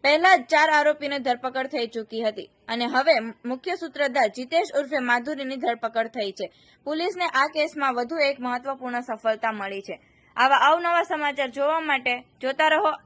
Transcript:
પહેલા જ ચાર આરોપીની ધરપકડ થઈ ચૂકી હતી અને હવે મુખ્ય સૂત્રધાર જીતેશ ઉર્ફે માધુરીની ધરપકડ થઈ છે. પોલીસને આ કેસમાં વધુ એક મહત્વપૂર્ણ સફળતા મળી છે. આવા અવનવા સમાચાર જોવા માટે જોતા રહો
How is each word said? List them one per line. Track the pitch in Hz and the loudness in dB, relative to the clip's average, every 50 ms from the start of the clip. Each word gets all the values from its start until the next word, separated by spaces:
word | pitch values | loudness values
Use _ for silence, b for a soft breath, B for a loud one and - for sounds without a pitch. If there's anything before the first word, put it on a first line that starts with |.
| - | 4
પહેલા | 277 294 320 349 370 370 330 | 4 4 6 6 6 6 6
જ | 247 - | 4 2
ચાર | 311 294 311 311 | 2 4 4 4
આરોપીની | 302 302 294 302 302 294 294 277 285 277 233 | 4 4 4 4 0 0 -4 -4 -4 -2 -2
ધરપકડ | 262 247 240 254 254 254 262 262 269 | -2 -2 -2 -4 -6 -4 -4 -6 -4
થઈ | 294 262 233 220 | -4 -4 -4 -4
ચૂકી | - 226 214 _ 220 220 233 | -6 -10 -10 _ -8 -4 -4
હતી | 214 214 208 - - _ _ _ - | -4 -4 -4 -14 -16 _ _ _ -8
અને | 226 240 240 233 - | -4 -4 -2 0 0
હવે | 254 277 320 302 233 220 226 208 _ - | 2 4 4 4 4 2 -6 -12 _ -8
મુખ્ય | 240 254 254 - 359 349 | -8 -8 -6 -4 -6 -6
સૂત્રધાર | 349 339 311 - 285 285 269 247 277 240 214 208 | -4 -6 -10 -4 -2 -2 0 2 2 0 0 0
જીતેશ | 247 254 247 320 330 370 - - 277 | -6 -8 0 0 0 0 0 -2 -4
ઉર્ફે | 285 254 302 269 | -4 -2 -4 -4
માધુરીની | 254 240 240 240 233 285 302 269 277 262 269 254 262 | 0 0 0 0 0 -6 -6 -6 -6 -8 -6 -4 -2
ધરપકડ | 240 233 233 - 226 226 226 226 226 - | -4 -2 -2 -6 -4 -2 -2 -4 -4 -4
થઈ | 247 208 196 | -6 -6 -6
છે. | 185 - 170 175 b b b b b b _ | -6 -8 -10 -10 b b b b b b _
પોલીસને | 277 311 320 349 370 370 359 349 330 - | -6 -4 -2 -4 -4 -4 -4 -4 -2 2
આ | 262 277 302 | 0 0 0
કેસમાં | 302 302 302 330 - 294 285 262 247 | 0 -2 -2 -2 -2 -2 -2 -2 0
વધુ | 247 247 233 320 330 | -2 -4 -4 -2 0
એક | 285 277 277 269 | 0 0 0 -4
મહત્વપૂર્ણ | 247 247 247 247 254 277 269 254 247 247 240 240 247 247 | -6 -6 -6 -4 -6 -8 -8 -8 -8 -6 -6 -6 -6 -8
સફળતા | 220 214 - 226 220 220 - 226 | -10 -4 -2 -2 -2 0 -2 -4
મળી | 220 208 196 196 196 196 196 - | -4 -4 -8 -8 -8 -10 -10 -12
છે. | 170 - b b b b b b b | -14 -14 b b b b b b b
આવા | - 247 269 277 - 247 285 | 2 4 6 6 6 6 4
અવનવા | 320 349 349 339 339 339 - | 4 4 2 0 2 0 0
સમાચાર | - 359 302 294 285 277 277 277 254 | 0 -2 -2 -2 -2 -2 -2 -4 -4
જોવા | 233 277 277 294 320 330 | -2 -2 0 0 0 0
માટે | 320 302 277 269 254 254 247 247 254 _ _ _ | 0 0 -2 -2 -2 -4 -6 -6 -8 _ _ _
જોતા | - 262 269 285 311 311 | -6 -6 0 2 2 4
રહો | 311 311 - 311 285 - _ | 4 4 2 0 -2 -2 _